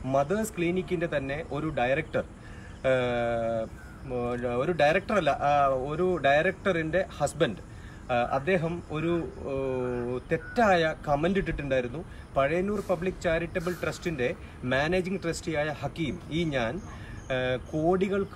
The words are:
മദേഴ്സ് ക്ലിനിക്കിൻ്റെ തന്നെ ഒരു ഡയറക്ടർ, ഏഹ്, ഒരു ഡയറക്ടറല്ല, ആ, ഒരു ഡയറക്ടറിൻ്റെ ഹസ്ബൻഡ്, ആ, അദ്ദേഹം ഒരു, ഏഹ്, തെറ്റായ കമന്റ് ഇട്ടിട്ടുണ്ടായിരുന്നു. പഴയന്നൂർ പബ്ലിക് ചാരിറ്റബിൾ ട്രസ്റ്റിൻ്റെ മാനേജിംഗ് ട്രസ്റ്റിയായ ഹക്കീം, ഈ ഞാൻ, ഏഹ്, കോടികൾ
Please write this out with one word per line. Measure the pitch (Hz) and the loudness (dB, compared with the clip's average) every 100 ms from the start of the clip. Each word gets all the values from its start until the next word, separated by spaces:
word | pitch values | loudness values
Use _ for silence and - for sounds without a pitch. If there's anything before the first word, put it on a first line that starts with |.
മദേഴ്സ് | 127 135 143 202 220 - | 0 2 2 0 -2 0
ക്ലിനിക്കിൻ്റെ | 170 185 180 175 170 151 | 0 0 0 0 0 -2
തന്നെ | 135 143 - | -2 -6 -4
ഒരു | 143 156 143 | -4 -2 0
ഡയറക്ടർ, | 123 139 - 127 - - - - - - 135 | 2 2 0 -2 -4 -8 -16 -16 -14 -2 2
ഏഹ്, | 131 123 120 117 117 113 113 113 - - - - 123 120 123 123 120 | 4 2 0 0 0 0 0 -4 -8 -14 -14 -6 -4 -2 -2 -2 0
ഒരു | 151 | 0
ഡയറക്ടറല്ല, | 165 147 185 190 214 147 | 6 6 6 2 2 4
ആ, | 135 143 147 139 | 4 4 6 6
ഒരു | 131 135 160 185 175 | 4 0 0 2 4
ഡയറക്ടറിൻ്റെ | 139 147 180 185 202 165 156 170 185 - | 4 6 4 0 0 0 2 0 0 -2
ഹസ്ബൻഡ്, | 143 - 147 92 - - - - - | -2 2 0 0 -10 -14 -14 -12 -2
ആ, | 120 120 135 | 0 2 0
അദ്ദേഹം | 139 190 165 170 - | 2 2 0 -4 -6
ഒരു, | 151 165 170 - - 139 | -4 0 0 -2 -6 -6
ഏഹ്, | 135 135 127 127 123 120 127 - | -2 -2 -2 -2 -2 -2 -4 -2
തെറ്റായ | 160 - - 220 180 160 - - | -4 -2 2 4 6 2 0 0
കമന്റ് | 143 170 196 | 2 2 0
ഇട്ടിട്ടുണ്ടായിരുന്നു. | 170 147 143 131 123 143 - - - 139 | 0 -2 0 0 0 -4 -10 -14 -6 0
പഴയന്നൂർ | 139 170 196 208 | 2 2 0 -2
പബ്ലിക് | 196 175 185 170 | -2 -2 -2 -2
ചാരിറ്റബിൾ | 180 165 170 185 170 175 | 0 0 0 -4 -4 -4
ട്രസ്റ്റിൻ്റെ | 160 - 180 139 123 - - - | -4 -4 -4 0 -2 -2 -10 -8
മാനേജിംഗ് | 127 131 156 185 180 185 | 0 2 2 2 0 -2
ട്രസ്റ്റിയായ | 165 160 - 151 151 139 | -2 -4 -2 -2 -2 -2
ഹക്കീം, | 139 - 147 92 - | -6 -2 -4 -4 -4
ഈ | 156 | -2
ഞാൻ, | 165 135 113 175 - - - - - 131 | 0 0 0 -2 -8 -12 -12 -10 -4 -2
ഏഹ്, | 127 127 - | 0 -2 -2
കോടികൾ | 156 165 185 196 202 196 | 0 4 4 4 0 0